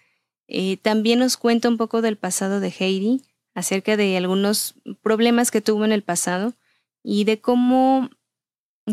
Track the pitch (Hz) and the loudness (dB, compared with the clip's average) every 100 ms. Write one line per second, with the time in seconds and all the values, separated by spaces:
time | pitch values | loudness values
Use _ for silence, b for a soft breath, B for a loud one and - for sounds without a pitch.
0 | _ _ _ _ _ - 190 185 214 220 | _ _ _ _ _ -4 -4 -2 0 0
1 | 220 240 254 - 233 233 240 226 220 226 | 2 2 2 0 0 2 2 0 -2 -2
2 | 226 214 185 - 190 202 185 - 190 190 | -2 -2 -6 -4 -4 -2 -4 -2 -2 0
3 | 208 262 - _ _ - - 196 214 214 | 0 -2 -4 _ _ -10 -4 -2 0 0
4 | 202 185 185 190 202 214 - - - 196 | 0 0 0 0 0 -2 -4 -12 -18 -10
5 | 220 220 233 240 247 214 220 214 214 214 | -4 0 2 2 0 0 0 0 0 0
6 | 190 175 180 180 226 - _ _ _ _ | -2 -4 -4 -4 -4 -8 _ _ _ _
7 | - 202 208 220 - 247 247 254 262 269 | -4 0 0 0 0 2 4 4 4 2
8 | 254 - _ _ _ _ _ _ - | -2 -10 _ _ _ _ _ _ -8